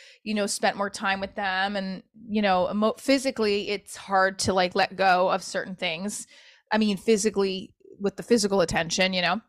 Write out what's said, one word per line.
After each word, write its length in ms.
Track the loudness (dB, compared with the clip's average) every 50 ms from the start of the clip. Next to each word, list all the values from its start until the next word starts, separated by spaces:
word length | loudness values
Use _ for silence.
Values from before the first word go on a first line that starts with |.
| -20 -20 -20 _ -8
you 100 | -4 -2
know, 140 | -2 -2
spent 300 | -2 -2 0 0 -2 0
more 120 | -2 -6 -6
time 300 | -6 -4 -2 -2 -2 -2
with 160 | -4 -8 -8
them. 400 | -6 -4 -4 -2 -2 -2 -2 -2
And, 260 | -4 -6 -6 -8 -10 -14 _ _ -20 -10
you 140 | -4 -2 0
know, 260 | 2 4 4 2 2 0
emo-, 240 | 0 0 0 0 0
physically, 720 | -2 0 2 2 2 2 -4 -2 0 0 0 0 0 -2 -4
it's 260 | -6 -6 _ -14 -18
hard 440 | -16 -6 2 4 4 4 4 2 -2
to, 140 | -2 0 2
like, 200 | 2 2 2 2
let 220 | 0 0 0 0
go 340 | 2 4 4 4 4 4 2
of 140 | 0 -2 -4
certain 320 | -6 -6 -6 -6 -6 -8
things. 500 | -6 -6 -6 -6 -6 -8 -8 -8 -10 -14 _ -20 -20 -20 -20 _ _ _ -2
I 80 | 0 2
mean, 180 | 2 2 0
physically, 760 | 0 2 2 2 2 2 0 0 0 0 0 -2 -6 -10 -14 _ _ _ -20 -14 -6
with 180 | -6 -6 -6
the 60 | -4 0
physical 380 | 2 2 2 2 2 2 2
attention, 520 | 2 2 0 -2 -2 -2 0 0 0 2 2
you 80 | 0
know 200 | 0 0 0 -2 _